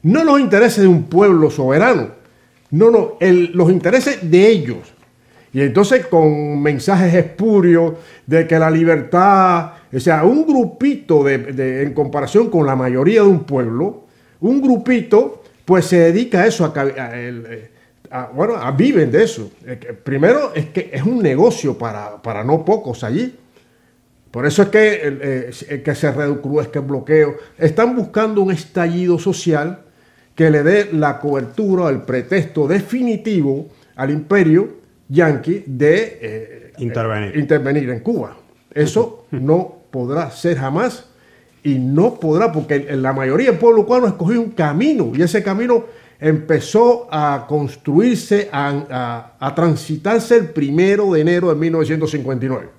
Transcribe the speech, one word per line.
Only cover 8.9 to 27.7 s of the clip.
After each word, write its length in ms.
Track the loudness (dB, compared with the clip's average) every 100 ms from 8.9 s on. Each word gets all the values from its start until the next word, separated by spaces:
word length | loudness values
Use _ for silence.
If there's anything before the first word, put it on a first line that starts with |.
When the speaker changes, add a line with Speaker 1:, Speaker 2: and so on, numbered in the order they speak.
| 2 2 2 4 4 4 2 -2 -14 _ -2
Speaker 1:
o 40 |
sea, 240 | 0 4
un 240 | 4 2 2
grupito 760 | 2 0 -2 -2 -2 0 2
de, 140 | 2 0
de, 460 | -4 -4 -4 -2
en 100 | -4
comparación 560 | -2 -4 -4 0 2 2
con 160 | 0 0
la 100 | 0
mayoría 460 | 0 0 2 4
de 60 | 4
un 160 | 4
pueblo, 600 | 0 -4 -2 -4 -6 -8 -20 _ _ _
un 180 | -2 0
grupito, 800 | 2 0 0 -2 2 2 2 -6 -20 _
pues 220 | 0 0 4
se 140 | 4
dedica 420 | 4 2 0 2
a 60 | 2
eso, 180 | 2 -2
a 80 |
ca-, 80 | -2
a 380 | -6 -6 -12 -10
el, 260 | -12 -12 -14
eh, 240 | -18 -20 _ _ _ -14
a, 220 | -14 -12
bueno, 220 | -4 -4 -2
a, 160 | -4
viven 400 | 0 2 4 2
de 120 | 2 0
eso. 260 | -2 -14 _ -18
Eh, 100 | -16
que 140 | -16
primero 600 | -14 -6 0 2 2 0 -6
es 100 | -6
que 200 | -8 -8
es 120 | -6
un 180 | -4 0
negocio 560 | 0 2 2 2 -6 -6
para, 420 | -8 -10 -14 -12
para 240 | -10 -6
no 220 | -2 -2 0
pocos 380 | -2 -2 -8
allí. 320 | -6 -4 -6 -10 _ _ _ _ _ _ _ _ _
Por 160 | -6 -2
eso 160 | 0
es 60 | 2
que 260 | 4 2 0 -6
el, 120 | -6
eh, 300 | -6 -6 -8 -14 -12
el 140 | -8
que 100 | -6
se 180 | -2 -2
recrudezca 680 | -2 -4 -4 -4 -4 -4 -8
el 60 | -6
bloqueo. 500 | -8 0 2 2 -2 -16 _
Están 360 | 0